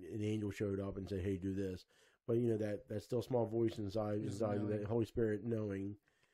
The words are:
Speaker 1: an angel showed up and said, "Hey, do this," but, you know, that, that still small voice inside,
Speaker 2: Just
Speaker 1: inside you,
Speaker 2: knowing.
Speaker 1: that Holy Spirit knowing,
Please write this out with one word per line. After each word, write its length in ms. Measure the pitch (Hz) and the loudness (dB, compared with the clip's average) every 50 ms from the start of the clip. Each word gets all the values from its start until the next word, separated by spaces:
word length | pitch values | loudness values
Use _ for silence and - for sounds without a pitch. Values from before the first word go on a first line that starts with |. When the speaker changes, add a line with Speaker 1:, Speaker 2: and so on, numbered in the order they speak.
| 87 80 - | -10 -8 -4
Speaker 1:
an 80 | 110 | -2
angel 300 | 104 107 107 110 104 101 | 0 0 0 0 0 -2
showed 260 | 98 - 107 101 98 98 | -2 0 0 0 0 0
up 200 | 98 98 92 98 | -2 -2 -4 -4
and 100 | 95 90 | -4 -2
said, 120 | 101 95 | -2 0
"Hey, 160 | 92 101 98 | 0 0 0
do 160 | 92 90 98 95 | 0 0 0 0
this," 300 | 98 98 95 92 90 - _ _ _ - _ _ _ _ - | 0 0 -2 -4 -6 -10 _ _ _ -20 _ _ _ _ 0
but, 60 | 117 | 2
you 140 | 117 123 117 | 2 4 4
know, 80 | 113 104 | 2 2
that, 300 | 107 104 104 101 - - | 0 0 -2 -4 -6 -6
that 140 | 110 104 | -6 -6
still 200 | - - 127 120 | -4 -2 -2 -2
small 240 | 110 - 127 120 113 | 0 2 2 2 2
voice 320 | 107 110 117 117 113 113 113 | 2 2 2 2 2 2 -2
inside, 440 | 107 98 95 110 107 107 104 104 | -4 -2 0 0 0 0 0 0
Speaker 2:
Just 180 | 110 104 101 98 | -2 -2 -2 0
Speaker 1:
inside 140 | 110 104 104 | 0 2 2
you, 140 | 104 104 104 | 2 0 0
Speaker 2:
knowing. 120 | 104 107 | 0 0
Speaker 1:
that 60 | 104 | 0
Holy 180 | 98 113 120 107 | 2 2 2 2
Spirit 380 | - - 123 113 110 104 101 101 | 2 2 2 2 2 2 0 -2
knowing, 520 | 117 117 110 107 104 98 98 98 101 104 - _ _ _ _ _ _ | -2 -2 0 0 -2 -2 -2 -4 -4 -6 -10 _ _ _ _ _ _